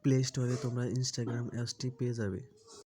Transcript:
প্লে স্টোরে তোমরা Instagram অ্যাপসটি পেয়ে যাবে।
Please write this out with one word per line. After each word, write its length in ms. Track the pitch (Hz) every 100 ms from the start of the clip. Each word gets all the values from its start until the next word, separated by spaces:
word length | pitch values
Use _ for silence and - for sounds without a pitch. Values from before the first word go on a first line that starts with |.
প্লে 200 | 143 131
স্টোরে 340 | 127 139 123 123
তোমরা 240 | 123 123 120
Instagram 640 | 123 127 - 117 120 120
অ্যাপসটি 380 | 117 120 - 127
পেয়ে 240 | 127 123
যাবে। 260 | 117 101 95 - - - -